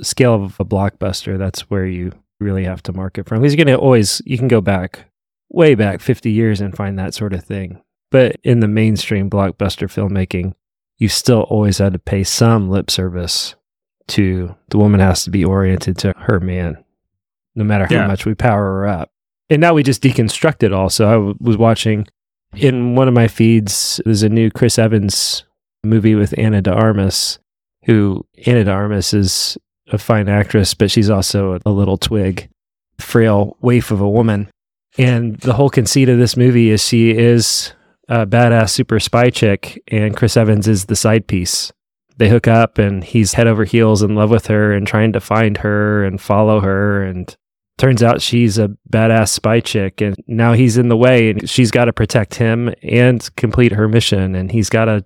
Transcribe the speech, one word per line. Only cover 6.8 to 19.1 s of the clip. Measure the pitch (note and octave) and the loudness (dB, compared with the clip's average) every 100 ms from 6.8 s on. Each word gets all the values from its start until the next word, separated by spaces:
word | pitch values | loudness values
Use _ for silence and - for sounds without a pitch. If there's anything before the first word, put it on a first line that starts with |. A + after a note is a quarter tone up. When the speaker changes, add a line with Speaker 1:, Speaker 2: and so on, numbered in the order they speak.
| G2 F#2+ | -6 -6
Speaker 1:
that | F#2 | -8
sort | - G#2 | -6 -8
of | F#2 | -8
thing. | - G2+ F2+ F#2 _ _ - | -8 -10 -10 -14 _ _ -2
But | C3 B2 - | 2 2 0
in | - A#2+ | 0 0
the | G#2+ | 2
mainstream | A2 A2 G#2 - G#2 G2 | 2 0 0 -2 -4 -2
blockbuster | G2+ G2 - G2 - G2 | -2 -2 -2 -6 -6 -8
filmmaking, | - G2 F#2+ F#2 F#2 F#2 - _ _ _ - | -6 -4 -4 -4 -4 -6 -10 _ _ _ -4
you've | G#2+ | -2
still | - - A2+ | -2 0 0
always | - A2 G#2 F#2+ | 2 0 0 0
had | G2 | -2
to | F#2 | -2
pay | - G2+ | -4 -4
some | F#2+ - A#2 A2+ F#2+ | -4 0 2 2 0
lip | F#2+ - | -4 -4
service | - F#2 F2 F2 - - - _ _ _ _ - | -6 -6 -6 -6 -6 -8 -14 _ _ _ _ -8
to | - F#2+ F#2 F2+ F#2+ - | -2 0 -2 -6 -12 -4
the | G#2+ | 2
woman | G#2 G2+ | 4 4
has | F#2+ F2 | 4 2
to | - | -2
be | F#2+ | -2
oriented | F#2 G2 F#2+ F#2 - F2+ | 0 0 0 -2 -4 -4
to | G2 - | -4 -4
her | - G2+ | -2 -2
man, | F#2 F2+ E2+ D2 _ _ _ _ _ _ _ A#2 | -2 -6 -6 -8 _ _ _ _ _ _ _ -6
no | |
matter | G#2+ G#2 F#2 | -2 0 0
how | - | 0
Speaker 2:
Yeah. | G2+ | -2
Speaker 1:
much | F#2+ | -4
we | - G#2+ | -4 -2
power | B2 G#2 | 0 0
her | G2 F#2+ G2+ | -2 -4 -4
up. | F2+ - | -6 -8